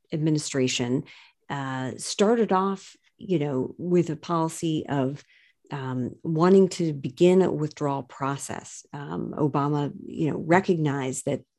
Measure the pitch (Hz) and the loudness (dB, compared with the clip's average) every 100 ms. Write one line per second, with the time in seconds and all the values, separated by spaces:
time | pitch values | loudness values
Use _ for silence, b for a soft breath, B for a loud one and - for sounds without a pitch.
0 | - 165 156 151 - 139 127 127 120 135 | -8 -2 0 0 0 0 0 0 0 -2
1 | - B B _ - 143 135 131 131 - | -4 B B _ -8 -6 -6 -6 -6 -8
2 | - - 208 233 196 185 196 196 - - | -6 0 2 4 2 2 0 -4 -10 -20
3 | _ - - 165 143 131 - - 175 175 | _ -14 -2 -2 0 -2 -4 -6 0 2
4 | 170 147 - 165 160 - 165 156 - 139 | 2 -2 -2 -2 -2 -2 -2 -2 -2 0
5 | 131 147 - b b _ - 143 131 127 | 0 -4 -14 b b _ -12 -10 -6 -4
6 | 120 - 170 160 180 196 185 - 165 143 | -6 -6 -4 2 6 8 6 2 -4 -2
7 | 131 - 175 185 175 147 151 - 147 139 | -6 4 6 6 4 0 -4 -4 -4 -4
8 | 131 - 135 139 - - - - - 143 | -6 -6 -4 -4 -6 -10 -10 -18 -16 -14
9 | 147 170 - - 147 143 143 147 143 - | -8 -8 -6 -2 0 0 0 0 -2 -6
10 | - - 151 - 160 180 190 170 151 139 | -12 -4 -2 -2 4 4 4 0 0 -2
11 | 131 127 143 135 _ | -4 -4 -4 -6 _